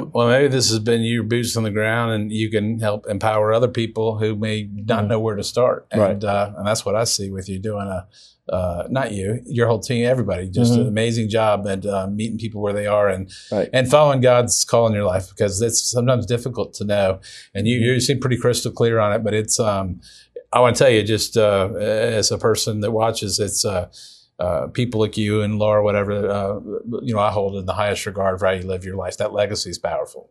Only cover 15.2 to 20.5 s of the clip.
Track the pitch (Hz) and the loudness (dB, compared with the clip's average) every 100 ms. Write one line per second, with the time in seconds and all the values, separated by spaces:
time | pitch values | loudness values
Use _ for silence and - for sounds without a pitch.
15.2 | - - 101 95 117 117 - 123 123 123 | -4 -2 -2 0 0 0 -2 0 2 2
16.2 | 98 117 131 110 - - 101 101 95 92 | 0 -4 -4 -6 -8 -6 -2 2 2 0
17.2 | - - - 98 107 123 117 127 127 127 | -8 -20 -10 -2 0 2 2 2 2 0
18.2 | 131 123 123 113 120 - 117 113 104 110 | 0 0 2 0 -2 0 2 4 2 2
19.2 | 107 107 110 - 110 98 95 90 - - | 0 -2 0 0 0 0 -2 -8 -14 -20
20.2 | - - - | -20 -20 0